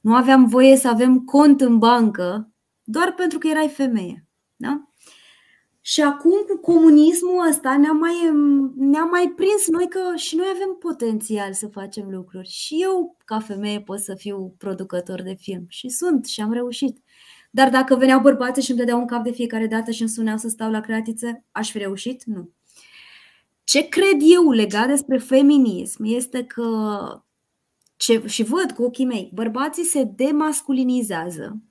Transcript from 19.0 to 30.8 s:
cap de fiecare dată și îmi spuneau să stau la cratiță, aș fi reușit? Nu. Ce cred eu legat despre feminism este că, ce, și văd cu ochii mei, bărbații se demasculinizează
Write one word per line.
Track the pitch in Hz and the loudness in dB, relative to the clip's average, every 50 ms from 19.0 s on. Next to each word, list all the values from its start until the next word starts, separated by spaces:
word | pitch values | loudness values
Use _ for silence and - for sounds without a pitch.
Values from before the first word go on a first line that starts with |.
| 247 | -2
cap | 240 240 240 226 | -4 -6 -6 -6
de | 247 | -6
fiecare | 233 - 240 233 226 226 226 | -6 -6 -8 -6 -4 -4 -4
dată | 214 220 220 226 226 | -2 -2 -4 -4 -4
și | 226 226 | -6 -6
îmi | 226 220 | -4 -6
spuneau | 220 233 226 220 214 | -4 -4 -4 -4 -4
să | 220 - 233 | -4 -6 -6
stau | 220 - 220 220 | -6 -6 -4 -4
la | 220 214 | -4 -4
cratiță, | 214 214 220 220 220 226 226 220 - 233 233 233 _ _ | -4 -4 -4 -4 -4 -6 -8 -8 -8 -8 -8 -10 _ _
aș | _ - 220 220 | _ -10 -10 -8
fi | - 220 | -8 -8
reușit? | 202 196 196 196 - 240 254 254 - | -8 -8 -8 -8 -8 -10 -10 -10 -10
Nu. | - 214 185 170 170 _ _ _ _ _ - _ _ _ - - - - - _ _ _ _ _ _ _ _ _ | -12 -10 -10 -12 -16 _ _ _ _ _ -20 _ _ _ -20 -20 -20 -20 -20 _ _ _ _ _ _ _ _ _
Ce | - - 277 330 - | -2 0 0 0 0
cred | - - 392 392 392 285 | 0 0 2 2 2 4
eu | 285 311 349 359 349 311 | 6 6 6 8 6 4
legat | 254 226 214 196 196 208 226 247 | 4 2 0 0 0 -2 0 0
despre | 285 285 - - 262 262 | 0 -2 -2 -2 -4 -4
feminism | 240 - 262 262 277 277 294 285 262 226 190 175 185 - - - 220 | -2 2 2 4 4 6 6 4 4 2 0 -6 -8 -12 -10 -8 -6
este | 214 226 247 247 - - 254 247 | -4 -4 -4 -4 -6 -8 -8 -10
că, | 254 - - 233 233 226 220 214 214 208 202 190 - - - _ _ _ _ _ _ _ _ _ _ _ _ _ _ _ | -8 -8 -6 -4 -4 -4 -4 -4 -4 -6 -8 -10 -12 -14 -18 _ _ _ _ _ _ _ _ _ _ _ _ _ _ _
ce, | _ - - 226 226 220 | _ 0 0 0 0 0
și | 214 - - 226 | -6 -4 -4 -4
văd | 220 254 349 381 285 | -2 -2 -2 -2 -4
cu | - - 233 | -4 -4 -4
ochii | 247 240 - 262 | -4 -2 -4 -4
mei, | 254 240 208 185 - - | -4 -4 -6 -8 -10 -10
bărbații | 190 220 233 214 240 254 302 294 - 339 | -8 -6 -6 -4 -4 -6 -6 -6 -6 -4
se | 339 - 294 262 | -2 -2 -2 -2
demasculinizează | 208 190 - 254 277 302 294 311 311 294 - - - 277 254 | -4 -2 -2 -2 0 0 0 -2 -2 -4 -6 -4 -4 -2 -2